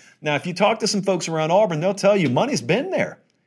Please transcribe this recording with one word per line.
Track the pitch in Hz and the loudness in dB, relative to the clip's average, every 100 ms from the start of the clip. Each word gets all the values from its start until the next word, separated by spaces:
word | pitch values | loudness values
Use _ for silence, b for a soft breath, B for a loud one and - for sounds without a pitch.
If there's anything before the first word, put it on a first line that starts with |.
| b b | b b
Now, | 151 | -4
if | 143 - | -2 -4
you | 170 | 0
talk | 208 226 | 0 2
to | 220 | -2
some | 202 | -2
folks | 190 180 170 | 0 -2 -2
around | 160 156 | -2 2
Auburn, | 185 214 156 | 4 2 0
they'll | 180 | -2
tell | 202 196 208 | 2 2 4
you | 147 | 2
money's | 131 240 208 | 0 0 -2
been | 117 196 359 | -2 -2 -2
there. | 339 - - _ _ | -4 -4 -8 _ _